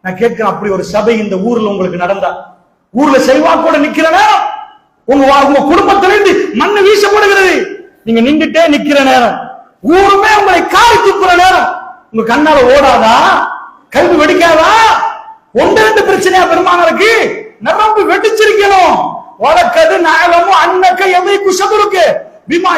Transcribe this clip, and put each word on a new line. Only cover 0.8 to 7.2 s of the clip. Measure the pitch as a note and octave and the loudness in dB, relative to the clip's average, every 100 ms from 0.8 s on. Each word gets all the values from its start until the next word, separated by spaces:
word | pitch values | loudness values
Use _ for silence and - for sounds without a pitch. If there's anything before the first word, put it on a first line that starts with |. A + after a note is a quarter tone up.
சபை | - G#3 G#3+ A3+ | -4 -2 -2 -2
இந்த | G3+ F#3 | -4 -4
ஊர்ல | G#3+ A#3 G#3+ | -4 -2 -4
உங்களுக்கு | G3 F3+ E3+ | -4 -6 -6
நடந்தா, | F3 G3 F3+ - - _ _ _ _ | -4 -4 -4 -8 -16 _ _ _ _
ஊர்ல | A3 D4 C4+ | -2 0 2
செல்வாக்கோட | G#3 D4 D#4+ E4 E4 | 2 2 2 0 0
நிக்கிற | D#4 D4 - D#4+ | -2 -2 -2 0
நேரம், | F4 G#4+ G#4 - - - _ _ _ | 2 2 0 -2 -10 -16 _ _ _
உங்க | - C#4 C4+ | -2 0 2
வா-, | C#4 | 2
உங்க | C#4 C#4+ | 2 0
குடும்பத்திலிருந்து | C#4+ F4 G4 G4 F#4 G#4 G4+ - - | 0 0 0 0 2 2 2 0 -2
மண்ணு | G#3+ E4 G#4 | -4 -2 2
வீசப்படுகிறது, | G4 G4+ G4+ G#4 | 2 2 2 2